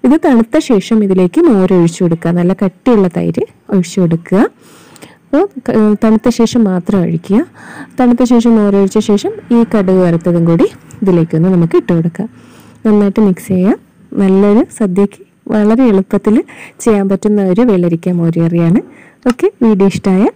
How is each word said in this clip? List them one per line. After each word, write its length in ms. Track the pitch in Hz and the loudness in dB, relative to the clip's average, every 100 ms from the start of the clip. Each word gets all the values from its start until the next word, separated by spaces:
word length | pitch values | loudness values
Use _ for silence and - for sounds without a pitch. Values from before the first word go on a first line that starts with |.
| 262 | 0
ഇത് 100 | 311 330 | 0 2
തണുത്ത 380 | 240 226 311 - | 0 0 -2 0
ശേഷം 260 | 220 - 226 202 | -2 0 -2 0
ഇതിലേക്ക് 340 | 185 180 302 339 | 0 0 2 2
മോര് 220 | 208 185 185 | 2 2 2
ഒഴിച്ചു 220 | 170 165 180 | 0 0 -2
കൊടുക്കുക. 280 | 165 170 175 | -2 -2 -2
നല്ല 100 | 175 190 | -2 -2
കട്ടിയുള്ള 440 | 196 - - 226 185 175 | -4 -4 0 2 0 -2
തൈര് 260 | 170 170 427 _ _ 202 | -4 -4 -8 _ _ -4
ഒഴിച്ചു 220 | 170 - | -2 -2
കൊടുക്കുക. 380 | 175 165 - 190 339 _ - - - - - _ _ | -2 -2 -2 0 0 _ -20 -20 -20 -20 -20 _ _
അപ്പോൾ 180 | 285 392 - - | -2 -2 -6 -4
ക-, 280 | 226 214 208 | 0 0 0
തണുത്ത 260 | 220 220 247 233 | 0 0 0 0
ശേഷം 220 | 226 247 214 | 0 0 0
മാത്രം 280 | 185 175 202 170 | -2 -2 -2 -2
ഒഴിക്കുക. 340 | 165 - 202 349 - - - - - | -4 -2 -2 -2 -10 -20 -20 -20 -2
തണുത്ത 240 | 247 240 247 240 | 0 2 2 2
ശേഷം 180 | 233 226 | 2 2
മോര് 180 | 208 196 | 2 0
ഒഴിച്ച 160 | 196 220 214 | 0 -2 0
ശേഷം 220 | 208 381 440 - 233 | -2 -2 -8 -2 0
ഈ 100 | 226 | 0
കടുക് 300 | 220 190 185 180 | 0 0 2 2
വറുത്തതും 400 | 170 175 170 170 | 0 -2 0 0
കൂടി 180 | 170 381 - - - | 2 0 -4 -20 -6
ഇതിലേക്കൊന്ന് 480 | 196 175 165 160 175 185 | 0 0 0 0 0 0
നമുക്ക് 200 | 170 359 | 2 0
ഇട്ട് 100 | - 170 | 0 -2
കൊടുക്കാം. 320 | 165 - 220 - - - - - 220 | -2 -6 -12 -12 -20 -20 -20 -6 0
നന്നായിട്ട് 380 | 208 202 190 208 | 2 2 0 0
mix 240 | 180 - 185 | 0 -4 -2
ചെയ്യാം. 220 | 185 320 _ _ - - | 0 -2 _ _ -12 -2
നല്ലൊരു 400 | 190 190 202 208 359 - | 0 2 2 2 0 -4
സദ്യക്ക് 400 | 208 180 202 - - _ - | -4 0 -2 -4 -20 _ -6
വളരെ 300 | 214 208 226 262 | -2 0 2 2
എളുപ്പത്തിൽ 440 | 196 190 202 - 220 - - - _ | 2 0 -2 0 0 -2 -14 -20 _
ചെയ്യാൻ 220 | - 208 196 | 0 0 0
പറ്റുന്ന 340 | 196 214 208 190 | -2 -2 0 0
ഒരു 120 | 180 247 | 0 2
വെള്ളരിക്ക 440 | 190 175 165 175 175 | 2 0 -2 -4 -2
മോര് 200 | 165 165 | -2 0
കറിയാണ്. 360 | 165 170 170 208 - - - _ 247 | -2 0 0 0 -4 -18 -20 _ -6
ഓക്കെ, 180 | 240 381 - 226 | -2 -4 -2 -2
വീഡിയോ 220 | 208 196 | 2 0
ഇഷ്ടമായ 320 | - - 185 240 | 0 -2 0 -2